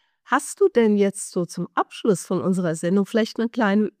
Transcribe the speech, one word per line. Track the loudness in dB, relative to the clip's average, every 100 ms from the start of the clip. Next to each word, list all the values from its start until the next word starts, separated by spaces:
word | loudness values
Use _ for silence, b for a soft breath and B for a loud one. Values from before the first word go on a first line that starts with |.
| _ _
Hast | -4 -2 -2 0
du | 2
denn | 4 4 4
jetzt | 2 -2 -8
so | -6 -6
zum | -6 -6
Abschluss | -4 -6 -2 0 0 0
von | -2
unserer | 0 0 0 -2
Sendung | 0 0 2
vielleicht | 0 -2 -2
eine | -4
kleine | 0 2 2 0 0